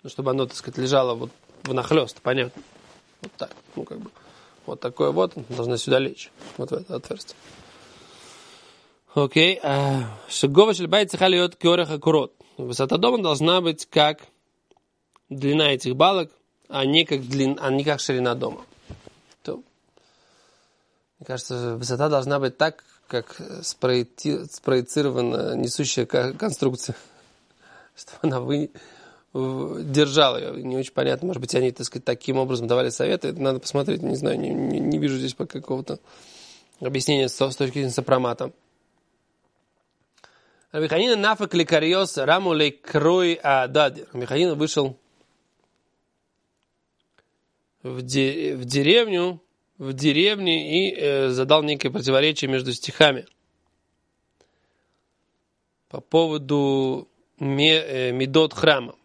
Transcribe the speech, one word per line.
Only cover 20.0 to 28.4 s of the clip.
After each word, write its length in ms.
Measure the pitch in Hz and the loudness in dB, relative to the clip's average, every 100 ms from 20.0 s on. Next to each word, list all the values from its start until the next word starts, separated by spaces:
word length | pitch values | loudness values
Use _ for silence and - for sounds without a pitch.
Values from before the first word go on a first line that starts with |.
| _ _ _ _ _ _ _ _ _ _ _ _ | _ _ _ _ _ _ _ _ _ _ _ _
мне 80 | 139 | -12
кажется, 500 | 127 - 123 120 117 | -12 -8 -8 -6 -6
высота 320 | 120 123 151 | -6 -2 2
должна 300 | 143 131 143 | 2 0 -2
быть 180 | 135 - | -2 0
так, 280 | 156 - _ _ _ | -2 -2 _ _ _
как 320 | 123 - - - - | -6 -6 -18 -16 -12
спроекти-, 840 | - - 127 123 120 - 151 143 | -12 -4 0 0 -2 -6 -4 -4
спроецирована 1120 | - - - 131 123 151 143 127 120 120 - 123 | -6 -8 0 0 0 -2 0 0 -2 -2 -4 -4
несущая 500 | 123 - 139 - 120 | -4 -4 -4 -2 0
ко-, 280 | 139 127 | 0 -2
конструкция, 600 | - 214 139 139 127 - - - _ _ _ _ | -4 -6 -2 -2 -2 -10 -12 -16 _ _ _ _
<laughs> 460 | _ _ - - - | _ _ -20 -20 -20
чтобы 220 | - - | -20 -4
она 180 | 160 131 | -4 -2